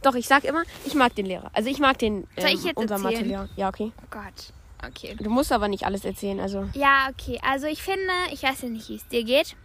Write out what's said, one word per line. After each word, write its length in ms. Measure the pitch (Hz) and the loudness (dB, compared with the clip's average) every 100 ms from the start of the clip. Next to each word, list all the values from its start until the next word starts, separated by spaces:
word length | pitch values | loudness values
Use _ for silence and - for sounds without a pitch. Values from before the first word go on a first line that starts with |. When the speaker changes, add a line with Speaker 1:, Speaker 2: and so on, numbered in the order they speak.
Speaker 1:
Doch, 140 | 277 247 | 4 2
ich 100 | 233 | 4
sag 160 | 277 | 4
immer, 220 | - 311 339 - | 6 0 -2 -6
ich 100 | - | -2
mag 200 | 285 247 | 4 4
den 120 | 220 190 | 4 -4
Lehrer. 240 | 180 - | -4 -4
Also, 180 | - 220 | -2 0
ich 80 | 269 | 4
mag 200 | 277 262 | 4 4
den, 280 | 226 208 - - | 2 0 -6 0
Speaker 2:
Soll 140 | 302 | 2
Speaker 1:
ähm, 60 | 269 | 2
Speaker 2:
ich 80 | |
jetzt 140 | 349 320 | 0 -2
Speaker 1:
unser 180 | 220 202 | -2 0
Speaker 2:
erzählen? 160 | 196 | 0
Speaker 1:
Mathelehrer. 340 | 226 196 196 196 | 0 -2 -4 -6
Ja, 140 | - 196 | -4 -4
okay. 240 | 185 214 - | -2 -6 -6
Speaker 2:
Oh 100 | - | -16
Gott. 420 | 220 202 - - - - - | -14 -14 -16 -18 -20 -20 -14
Okay. 300 | - - - 208 | -14 -12 -14 -8
Speaker 1:
Du 100 | 214 | 0
musst 220 | 240 302 | 2 4
aber 160 | 247 208 | 4 2
nicht 180 | 196 - | 0 -2
alles 180 | 196 | -2
erzählen, 360 | 196 196 202 196 | -4 -6 -4 -4
also. 280 | 190 196 196 | -4 -4 -6
Speaker 2:
Ja, 340 | 277 277 277 269 | 2 4 4 2
okay. 260 | 262 - 240 - | -4 -10 -4 -2
Also, 200 | 269 294 | -2 -2
ich 120 | 302 | -4
finde, 260 | - 381 381 359 359 | -4 -2 0 -2 -2
ich 100 | 285 | -2
weiß 200 | 269 269 | -2 -2
ja 60 | 254 | -6
nicht, 180 | 226 - | -8 -10
wie 80 | 214 | -12
es 100 | - | -4
dir 160 | 240 | -4
geht. 320 | 226 262 330 - | 2 2 2 -4